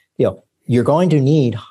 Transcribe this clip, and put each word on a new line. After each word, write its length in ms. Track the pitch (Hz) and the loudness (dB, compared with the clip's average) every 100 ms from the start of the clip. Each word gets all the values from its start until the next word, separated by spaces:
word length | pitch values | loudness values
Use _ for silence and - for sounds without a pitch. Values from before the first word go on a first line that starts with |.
| _ - | _ -4
You 80 | 113 | -4
know, 180 | 92 _ _ - | -4 _ _ -4
you're 180 | 120 | -2
going 240 | 120 151 180 | 0 0 2
to 100 | 151 | 0
need 360 | 135 156 123 107 - | 2 2 0 -4 -14